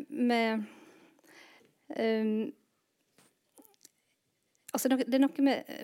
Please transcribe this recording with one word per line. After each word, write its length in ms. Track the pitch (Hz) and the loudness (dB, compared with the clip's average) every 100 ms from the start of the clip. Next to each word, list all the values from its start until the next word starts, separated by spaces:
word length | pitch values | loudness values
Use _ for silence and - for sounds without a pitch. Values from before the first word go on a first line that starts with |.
| - | -6
med, 520 | - 247 233 226 220 208 - - - - _ _ - - - _ _ - - | -2 0 2 2 -2 -6 -12 -20 -20 -20 _ _ -20 -20 -20 _ _ -12 -4
ehm, 540 | 226 220 220 214 220 - _ _ _ _ _ _ _ _ _ - - _ - _ _ _ _ _ _ _ - | -2 0 0 -2 -4 -10 _ _ _ _ _ _ _ _ _ -20 -20 _ -20 _ _ _ _ _ _ _ -10
altså, 220 | 269 262 | -2 0
det, 160 | 254 254 | 0 2
det 80 | 262 | 4
er 60 | |
noe 220 | 277 - 277 | 2 4 2
med, 240 | 254 - - | 2 -4 -8